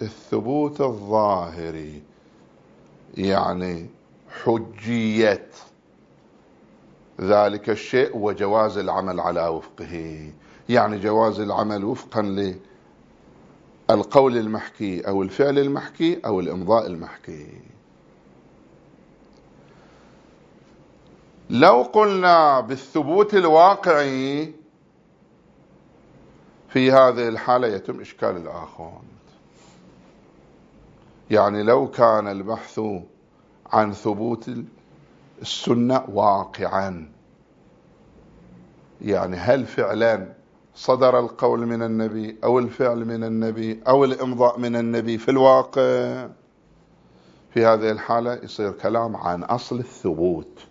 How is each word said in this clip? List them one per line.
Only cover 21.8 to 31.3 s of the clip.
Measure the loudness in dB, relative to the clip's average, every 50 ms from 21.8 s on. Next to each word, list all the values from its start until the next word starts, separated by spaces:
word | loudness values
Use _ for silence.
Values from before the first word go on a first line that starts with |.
قلنا | 4 2 2 2 4 4 2 2 4 6 6 6 6 4 4 2
بالثبوت | 0 -2 -8 -10 -10 -6 -4 -4 -2 0 2 2 2 4 2
الواقعي | 2 4 6 8 8 8 8 6 4 2 2 2 2 2 -2 -4 -4 -4 -4 -4 -4 -6 -8 -12 -20 -20 _ _ _ _ _ _ _ _ _ _ _ _ _ _ _ _ _ _ _ _ _ _ _ _ _ _ _ _ _ _ -20 -20 _ _ _ _ _ _ _ _ -4
في | -2 2 4 6
هذه | 8 8 8 8 6 2 -2
الحالة | -4 -4 -4 -2 0 0 0 0
يتم | -2 -4 -4 -8 -10 -12 -12
إشكال | -14 -18 -10 -6 -6 -4 -4
الآخوند، | -6 -10 -12 -14 -14 -16 -16 -18 -18 -18 -18 -18 -20 -20 -20 -20 -20 _ _ _ _ _ _ _ _ -20 -20 -20 _ _ -20 -20 _ _ _ _ _ _ _ _ _ _ _ _ _ _ _ _ -20 -20 -20 _ _ _ _ _ _ _
يعني | 0